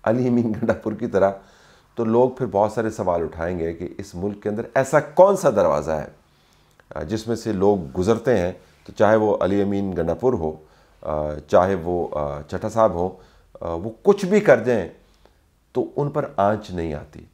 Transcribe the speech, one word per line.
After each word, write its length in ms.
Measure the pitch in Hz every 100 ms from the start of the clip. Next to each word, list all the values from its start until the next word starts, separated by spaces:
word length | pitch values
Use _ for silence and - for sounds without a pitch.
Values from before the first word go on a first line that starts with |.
अली 240 | 98 123 127
अमीन 240 | 120 113
गंडापुर 420 | 104 110 107 110
की 120 | - 117
तरह, 340 | 95 95 98 - _ _ _ _ -
तो 80 |
लोग 340 | 113 117 127 127
फिर 80 | 120
बहुत 280 | 98 104
सारे 160 | 113 110
सवाल 320 | 110 92 87
उठाएंगे 500 | 80 - 82 90 82
कि 120 | 82
इस 300 | 90 - 98
मुल्क 260 | 87 98 101
के 60 | 113
अंदर 180 | 104 - 135
ऐसा 240 | 131 151
कौन 360 | 143 - 190 196
सा 140 | 151
दरवाज़ा 440 | 104 87 73 73
है, 200 | 78 69 - _ _ _ _ _ _ _ -
अ, 60 |
जिसमें 340 | 78 107 110 113
से 160 | 113
लोग 400 | 98 98 101 73
गुजरते 380 | 92 92 113 131
हैं, 300 | 110 87 92 _ _ -
तो 60 |
चाहे 240 | - 104 110
वो 160 | 107
अली 280 | - 95 101
अमीन 340 | 101 101 98
गंडापुर 400 | 87 82 82 127
हो, 280 | 120 80 78 - _ _ _
अ, 300 | - 76 76 76 -
चाहे 240 | 98 92
वो, 300 | 95 82 87
अ, 380 | - - 73 73
चट्टा 260 | 78 90 107
साहब 240 | 104 110
हो, 280 | 85 90 - - _ _ -
अ, 60 | 85
वो 280 | 82 107 -
कुछ 200 | 196 202
भी 160 | 180 208
कर 240 | 165 123
जाएं 260 | 113 113 82 - _ _ _ _ _ _ _
तो 60 | 127
उन 280 | - - 143
पर 280 | 147 - -
आंच 320 | 101 107 107
नहीं 240 | 90 82
आती। 340 | 73 73 - 82